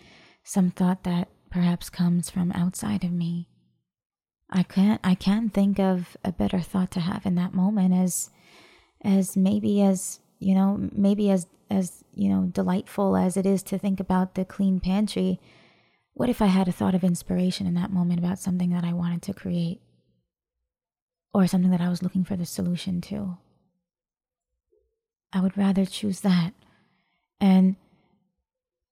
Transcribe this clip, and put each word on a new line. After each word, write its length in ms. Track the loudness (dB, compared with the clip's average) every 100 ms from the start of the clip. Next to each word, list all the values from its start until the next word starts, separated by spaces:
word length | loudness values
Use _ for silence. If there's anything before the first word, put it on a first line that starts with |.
| -20 -20 -20 _
some 280 | -6 0 0
thought 340 | 2 0 0
that 240 | -2 -4 -4 _ -8
perhaps 400 | -2 0 0 -6
comes 400 | -2 0 0 -2
from 200 | -4 -4
outside 520 | -2 -4 -4 -4 -4
of 80 | -2
me. 340 | -4 -4 -6 -10 _ _ _ _ _ _ _ _ _ -6
I 140 | -2
can't, 380 | 0 2 2 2
I 100 | 2
can't 380 | 0 2 0 0
think 260 | 0 0 2
of 380 | 2 0 -4 -10
a 80 | -8
better 280 | -4 -2 -2
thought 300 | -4 -2 -2
to 80 | -2
have 240 | -4 -4
in 120 | -2 -2
that 180 | -2
moment 400 | 0 0 2 2
as, 360 | 4 2 -2 -8 _ _ -20 -20 _ _ _
as 340 | 0 2 2 2
maybe 460 | 2 2 0 2
as, 380 | 2 2 -4 -14 _ -6
you 160 | 0
know, 360 | 2 2 0 -4
maybe 380 | 0 2 2 2
as, 160 | 0 -2 _ -6
as, 340 | -4 -4 -8 _
you 140 | -4 0
know, 160 | 2
delightful 720 | 0 -2 0 -2 -4 -2 0 2
as 200 | 0 0
it 100 | 0
is 160 | 0
to 140 | -2 -6
think 200 | -2 -4
about 360 | 0 0 0
the 100 | -4
clean 340 | -6 -2 0 0
pantry. 640 | 0 0 0 -2 -2 -2 -8 -20 _ _ _ _ _
What 140 | -6 -2
if 140 | 2
I 40 | 2
had 220 | 2 2
a 40 |
thought 220 | 0 0
of 100 | 2
inspiration 640 | 0 -2 -2 -2 -2 -2 -2
in 80 |
that 180 | -2 -2
moment 260 | 0 0 0
about 200 | -2 -4
something 320 | -4 -2 0
that 140 | -2
I 80 | -2
wanted 300 | -2 -4 -4
to 120 | -8
create 460 | -10 -6 -4 -4 -6 _ _ _ _ _ _ _ _ _ _ _ _ _ _ _
or 140 | 2 4
something 240 | 4 2
that 100 | 2
I 80 | 0
was 140 | -2
looking 220 | -2 -2
for 120 | -4 -4
the 80 |
solution 560 | -6 -6 -4 -4 -4 -6
to? 360 | -6 -8 -8 -10 _ _ _ _ _ _ _ _ _ _ _ _ _ _ _ _ _ _ _
I 80 | -2
would 160 | -2 0
rather 300 | 2 2 0
choose 340 | -2 -6 -2
that. 320 | 2 2 2 -6 _ _ _ _ _ _ _ 0
And 360 | 4 6 6 2 _ _ _ _ _ _ _ _ _ _ _